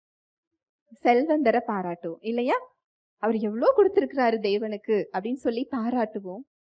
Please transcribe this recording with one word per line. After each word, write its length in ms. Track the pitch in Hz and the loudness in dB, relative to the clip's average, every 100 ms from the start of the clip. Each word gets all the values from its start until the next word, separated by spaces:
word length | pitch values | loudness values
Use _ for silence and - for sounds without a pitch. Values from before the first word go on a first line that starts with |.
| _ _ _ _ _ _ _ _ _ 233 | _ _ _ _ _ _ _ _ _ 0
செல்வந்தரை 580 | 269 240 311 311 240 226 240 | 4 4 4 2 2 2 -2
பாராட்டுவோம் 540 | 202 180 185 175 165 | -4 -6 -8 -10 -8
இல்லையா? 360 | 214 233 247 494 508 _ _ _ _ _ | -6 -2 -2 -2 -4 _ _ _ _ _
"அவர் 180 | 214 226 | -2 0
எவ்வளோ 360 | 214 220 349 523 | -2 2 4 6
கொடுத்திருக்கிறாரு 640 | 381 370 262 269 240 226 | 4 4 0 2 0 2
தேவனுக்கு" 680 | 202 208 220 208 - 208 165 | 0 0 -2 -6 -2 -2 0
அப்படின்னு 320 | 190 214 262 262 | -4 -4 -4 -4
சொல்லி 220 | 233 269 | -4 -4
பாராட்டுவோம். 720 | 254 226 247 226 214 196 190 - _ | -4 -2 -2 -2 -6 -10 -12 -14 _